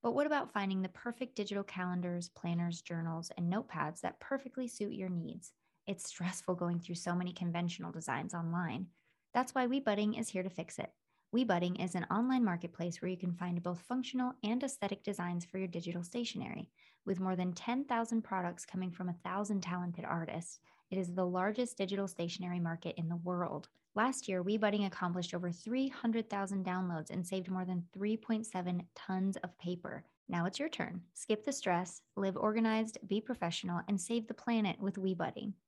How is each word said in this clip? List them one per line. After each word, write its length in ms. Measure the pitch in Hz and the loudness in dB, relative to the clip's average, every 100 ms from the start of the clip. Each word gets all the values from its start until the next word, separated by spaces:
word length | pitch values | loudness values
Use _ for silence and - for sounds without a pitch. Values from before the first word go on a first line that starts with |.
But 120 | 240 | 2
what 120 | 254 294 | 4 4
about 260 | 294 - | 4 2
finding 300 | 208 196 190 | 0 2 2
the 60 | 185 | 0
perfect 480 | - 247 233 254 - | -2 -6 -4 -4 -2
digital 260 | 202 202 | -2 -2
calendars, 640 | 196 185 180 180 180 175 175 | -2 -2 0 0 0 -2 -4
planners, 520 | - 170 170 170 170 | -6 0 2 2 -2
journals, 480 | - 170 165 165 170 - | -4 -2 -2 -4 -6 0
and 120 | 170 | 2
notepads 500 | 196 - 160 151 165 | 2 -2 -2 -2 -2
that 180 | 180 - | -6 -6
perfectly 480 | - 269 269 254 247 | -4 -4 -2 -4 -4
suit 280 | - 208 | -2 -2
your 140 | - 185 | -2 -2
needs? 440 | 175 165 - - _ _ _ - | -2 -2 -8 -14 _ _ _ -6
It's 220 | 196 - | -6 -6
stressful 480 | - 180 185 - 180 | -2 -2 -2 -2 0
going 240 | 175 175 | 2 0
through 160 | 170 175 | -2 -4
so 180 | - | 0
many 180 | 175 180 | 0 0
conventional 600 | 180 175 170 175 175 170 | -2 -2 2 0 -2 -6
designs 420 | 170 160 127 160 | -6 -2 -2 -2
online. 520 | 170 165 170 170 120 180 _ _ _ _ | -4 0 0 0 -2 -6 _ _ _ _
That's 220 | 240 262 | 0 2
why 140 | 269 247 | 2 2
WeBudding 500 | 269 269 202 214 214 | 2 2 4 2 2
is 100 | 226 | -2
here 140 | 185 | -2
to 80 | 185 | -2
fix 300 | - - - | -4 -8 -6
it. 100 | - _ _ _ _ | -8 _ _ _ _
WeBudding 480 | 226 247 175 175 180 | 2 4 4 4 0
is 120 | 180 | 0
an 100 | 180 185 | 0 0
online 340 | 196 240 262 | 2 4 4
marketplace 560 | 226 170 175 - 175 165 | 4 2 -4 -4 -4 -2
where 100 | 180 | -2
you 60 | 185 | -2
can 160 | 180 | -2
find 300 | 175 180 175 | -2 0 0
both 180 | 175 175 | 0 -4
functional 540 | - 254 247 254 254 254 | -2 -2 0 0 0 0
and 200 | 214 240 | 0 0
aesthetic 400 | 269 - 202 196 | 0 -2 -4 -2
designs 400 | - 190 175 175 | -4 -2 0 -2
for 140 | 175 190 | -2 -4
your 100 | 190 | -2
digital 340 | 175 170 170 | -4 -4 -4
stationery. 680 | 175 240 233 - - - - _ - _ - | -4 -4 -4 -4 -6 -6 -10 _ -20 _ -2
With 140 | 185 | 0
more 160 | 185 185 | 2 2
than 160 | 180 | 0
ten 320 | 175 - 247 | 0 -2 0
thousand 380 | 277 233 226 226 | 2 0 2 0
products 440 | 220 190 175 175 - | 0 -2 -2 -4 -6
coming 240 | 185 185 | -4 -4
from 180 | 175 180 | -2 -4
a 80 | 175 | -4
thousand 380 | 180 185 208 202 | -2 -2 0 0
talented 420 | 180 180 175 175 | 0 -2 -2 -4
artists, 540 | - 170 165 - 170 - _ _ _ | -2 0 0 -4 -6 -12 _ _ _
it 80 | 190 | -2
is 160 | 180 | 0
the 100 | 180 | 2
largest 540 | 180 180 190 214 247 - | 2 4 2 2 -2 0
digital 280 | 190 196 196 | 0 2 0
stationery 540 | - 170 170 180 180 | 0 -2 -2 -2 0
market 360 | 170 165 170 - | 0 0 -4 -2
in 120 | 165 | 0
the 80 | 170 | 0
world. 520 | 170 180 175 143 - _ _ | 0 0 0 -2 -8 _ _
Last 340 | - 233 262 - | 2 2 2 0
year, 160 | 185 | 0
WeBudding 420 | 180 214 208 208 202 | 4 4 4 4 2
accomplished 480 | - 180 175 175 | 2 0 0 0
over 160 | 175 180 | 0 -2
three 380 | 170 - 247 269 | -2 0 2 2
hundred 420 | - 233 226 226 | 2 2 2 2
thousand 340 | 202 196 196 | 0 0 0
downloads 460 | 185 185 185 165 156 | 2 2 2 0 -2
and 160 | 185 175 | -2 0
saved 240 | 190 180 | -2 0
more 140 | 185 | -2
than 180 | 180 180 175 | 0 -2 -2
three 220 | 190 208 220 | -2 0 0
point 300 | - 220 220 | 0 -2 0
seven 380 | 185 180 175 175 | -2 0 0 -2
tons 420 | - - 185 190 190 | -12 -2 2 2 0
of 200 | 180 - | -6 -6
paper. 460 | 175 175 - - - _ - | -4 -4 -4 -8 -10 _ -4
Now 160 | 175 | 0
it's 140 | 170 - | 0 0
your 100 | 302 | -4
turn. 320 | - 202 175 - | -2 -2 -4 -10
Skip 300 | - - 214 | -16 -2 0
the 80 | 214 | 0
stress, 500 | 277 - 175 180 - _ | -2 2 2 2 -8 _
live 220 | - 196 185 | -2 0 2
organized, 640 | 214 214 226 220 220 - - | 2 4 4 4 2 -4 0
be 120 | 202 | 0
professional, 600 | 214 240 170 165 185 175 - | 0 -2 0 0 -2 -2 2
and 120 | 202 | 0
save 280 | - 233 220 | 2 -2 -2
the 60 | |
planet 460 | 226 - 233 208 - | -6 2 4 4 2
with 160 | 190 196 | -2 0
WeBudding. 580 | 190 180 160 - 208 196 | 0 2 0 -2 -6 -8